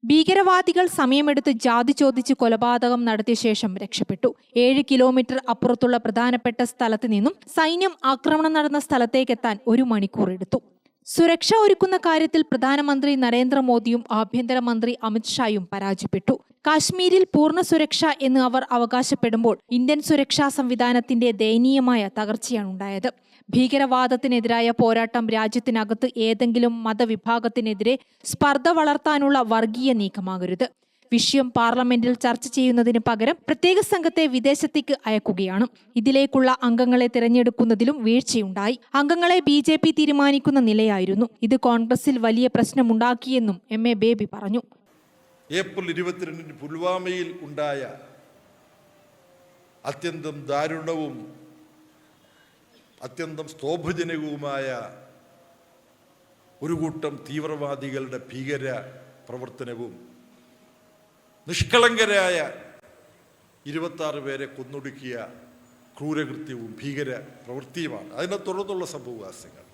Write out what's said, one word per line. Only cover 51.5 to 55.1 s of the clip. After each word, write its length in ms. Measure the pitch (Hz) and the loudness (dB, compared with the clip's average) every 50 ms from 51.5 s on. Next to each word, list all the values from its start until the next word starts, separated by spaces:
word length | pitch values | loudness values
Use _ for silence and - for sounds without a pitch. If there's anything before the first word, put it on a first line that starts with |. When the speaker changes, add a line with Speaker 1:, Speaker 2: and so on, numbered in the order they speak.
| _ _ _ _ _ _ _ _ _ _ _ _ _ _ _ _ _ _ _ _ _ _ _ _ _ _ _ _ _ _ 131 | _ _ _ _ _ _ _ _ _ _ _ _ _ _ _ _ _ _ _ _ _ _ _ _ _ _ _ _ _ _ -20
Speaker 2:
അത്യന്തം 400 | 127 131 156 165 160 160 151 156 151 | -20 -12 -12 -12 -12 -10 -14 -14 -16
സ്തോഭജനകവുമായ 1160 | - - - 139 165 175 - - - 160 175 165 165 156 151 151 147 143 147 143 139 135 135 131 127 120 113 95 85 - - _ | -14 -10 -8 -6 -6 -6 -6 -8 -6 -6 -6 -6 -6 -8 -8 -10 -10 -10 -10 -8 -8 -6 -6 -8 -8 -10 -12 -14 -18 -20 -20 _